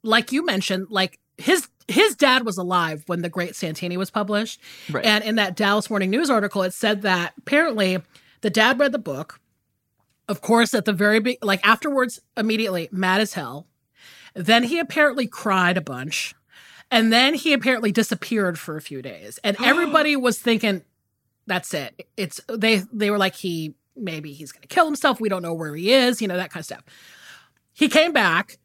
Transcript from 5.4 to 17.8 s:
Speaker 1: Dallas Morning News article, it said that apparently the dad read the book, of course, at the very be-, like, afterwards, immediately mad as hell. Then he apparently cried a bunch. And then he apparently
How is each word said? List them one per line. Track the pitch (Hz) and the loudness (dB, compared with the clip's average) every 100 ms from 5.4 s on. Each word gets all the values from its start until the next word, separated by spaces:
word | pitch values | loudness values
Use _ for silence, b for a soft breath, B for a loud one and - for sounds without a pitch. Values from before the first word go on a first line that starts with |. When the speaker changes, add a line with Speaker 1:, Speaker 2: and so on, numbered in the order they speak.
| 196 | 0
Speaker 1:
Dallas | 180 208 208 208 | 0 0 0 0
Morning | 208 185 | -2 0
News | 220 320 | 0 2
article, | 233 202 202 | 2 0 -2
it | 185 | -4
said | - 220 208 | -2 -2 0
that | 202 180 170 - | 0 0 -2 -8
apparently | - 285 330 220 190 185 - b b b | 0 2 2 0 0 0 -6 b b b
the | 208 | -2
dad | - 220 262 | 2 2 4
read | 285 | 0
the | 240 | 0
book, | - 139 156 - _ _ _ _ _ _ _ _ - | -6 -10 -10 -16 _ _ _ _ _ _ _ _ -8
of | 202 | -6
course, | - 233 233 | 2 4 4
at | 233 | 2
the | 214 | 0
very | 190 208 220 | 2 2 2
be-, | 220 247 | 0 -4
like, | 214 190 202 | -2 0 4
afterwards, | 226 302 277 247 - _ - | 2 2 -2 -2 -4 _ -4
immediately | 220 220 220 180 165 | 0 0 0 -4 -6
mad | 185 185 190 | -2 0 2
as | 214 | 0
hell. | - 135 135 170 _ _ B B B B | -4 -10 -12 -16 _ _ B B B B
Then | - 175 233 | -6 2 2
he | 240 339 | 2 -2
apparently | 320 - 294 262 247 | -2 2 2 2 -6
cried | - 220 190 180 180 | -4 0 2 2 2
a | |
bunch. | 151 127 135 - - - _ B B B B | -4 -10 -6 -6 -6 -12 _ B B B B
And | 233 226 | 2 4
then | 226 262 | 4 4
he | 311 320 | 2 0
apparently | 277 262 247 | 2 2 0